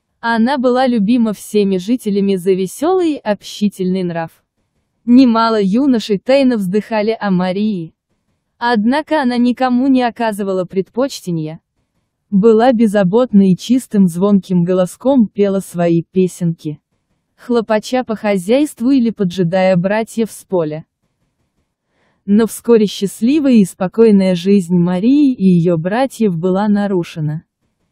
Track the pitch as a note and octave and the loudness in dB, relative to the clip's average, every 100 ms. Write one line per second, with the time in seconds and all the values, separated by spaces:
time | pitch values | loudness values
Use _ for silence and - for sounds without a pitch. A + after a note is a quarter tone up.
0 | _ _ A#3 A3+ A3+ C#4+ B3 B3 C4 A#3+ | _ _ -4 0 0 0 0 0 2 0
1 | G3 B3 A3+ G3+ - G#3 G3 F#3 F#3 B3 | 0 0 0 -4 -4 -2 0 -2 -2 -4
2 | G#3 G3+ G3 G3 F3 F#3 F#3+ - D#4 F#4+ | -2 -2 0 0 0 0 -2 -4 -2 0
3 | E4+ C#4+ G#3+ G3+ - - G#3 - F#3 F#3 | 0 -2 -4 -6 -8 -4 -4 -2 -4 -4
4 | F3+ E3 E3 _ _ _ _ _ _ _ | -4 -6 -10 _ _ _ _ _ _ _
5 | A#3 A#3+ B3+ A3+ A3+ A3 G3 A3 C#4+ A#3+ | 2 4 6 4 2 0 0 0 0 0
6 | - G3 - C4+ C4 A#3 F#3 G#3 - A3 | -2 -4 0 2 2 0 -2 -4 -4 -4
7 | G#3 A3 G#3 F3+ F#3 F#3 G#3+ F#3+ D#3+ - | -2 -4 -2 -2 -2 -2 -4 -4 -8 -16
8 | _ _ _ _ _ - A#3+ A#3+ A3 C#4+ | _ _ _ _ _ -8 -2 0 0 0
9 | D4+ D#4 B3+ B3 B3 A#3+ B3+ B3 C#4 C4 | 0 -2 0 0 0 0 0 0 2 2
10 | A#3+ A3+ A3+ G3+ G3 F#3 F3+ F#3 F3+ - | 0 -2 -4 -4 -4 -4 -6 -8 -10 -6
11 | C4+ - - E3 D#3 D#3+ _ _ _ _ | -6 -6 -8 -6 -8 -12 _ _ _ _
12 | _ _ _ G3+ A3+ A3 B3 A3+ A3+ G#3 | _ _ _ 2 4 4 4 2 2 2
13 | F#3 A3 B3+ G3+ G3 F3+ - B3+ - G#3+ | 2 0 2 4 4 2 0 -2 0 0
14 | F#3+ E3+ G3+ G3+ - F3+ E3+ F#3 F3+ - | 0 0 0 0 0 -2 0 0 -2 -2
15 | B3 C#4 G3+ - G3+ G3 - F3 E3+ E3+ | 0 2 0 0 -2 -2 -6 -4 0 0
16 | - F#3+ F#3 - E3+ E3 D#3 D3+ _ _ | -2 -2 -2 -2 -6 -6 -8 -12 _ _
17 | _ _ _ _ - A#3+ G#3+ G#3+ - B3+ | _ _ _ _ -4 -4 0 -2 -2 -4
18 | A#3+ G#3+ G#3+ G3 F3 B3+ D4+ - A#3 C#4 | -4 -4 -2 -2 0 0 0 -2 0 2
19 | A#3 - F#3+ F3 E3+ F#3+ F#3 F#3 F#3+ G#3+ | 0 -2 -4 -2 -2 0 2 2 0 -2
20 | A3+ - A3 - - F3+ D#3 D3+ - _ | -4 -4 -6 -6 -6 -4 -4 -6 -14 _
21 | _ _ _ _ _ _ _ _ _ _ | _ _ _ _ _ _ _ _ _ _
22 | _ _ - G#3 A3 - - A#3 G#3 - | _ _ 0 2 2 -2 2 2 2 -2
23 | F#3+ - A3+ D#4 C#4 A#3 F3+ - F#3 - | -8 -2 0 0 4 4 2 0 -4 2
24 | A3+ G3+ F#3+ F3+ F#3 G3+ E3+ F3+ F3 F3+ | 4 4 2 0 2 0 2 0 0 0
25 | A3+ C#4+ C#4+ B3 F#3+ F3 E3+ E3+ F3 A3 | 2 2 2 2 2 2 2 0 -2 -2
26 | C4+ - A3 E3 F#3 F#3 G#3+ G3+ G3+ F#3+ | -2 0 -2 0 -2 0 0 0 0 -4
27 | E3+ E3+ D3+ D3+ - _ _ _ _ | -6 -6 -6 -6 -12 _ _ _ _